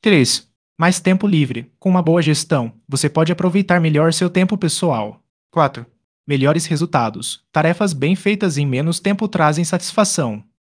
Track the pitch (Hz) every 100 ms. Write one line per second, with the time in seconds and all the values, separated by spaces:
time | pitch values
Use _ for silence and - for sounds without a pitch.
0 | 220 175 123 - - _ _ - 170 180
1 | 185 190 202 165 139 117 123 _ 190 180
2 | 160 170 156 147 - 147 117 - - 135
3 | 147 160 160 170 180 196 196 180 160 151
4 | 165 165 180 180 185 202 160 - 175 117
5 | 104 - _ _ _ 165 139 120 117 _
6 | _ _ - 139 135 160 160 151 170 135
7 | 113 - - - _ 156 160 175 202 143
8 | 147 190 202 208 196 143 143 127 160 165
9 | 196 202 214 165 151 151 165 180 - -
10 | 202 - 123 107 - _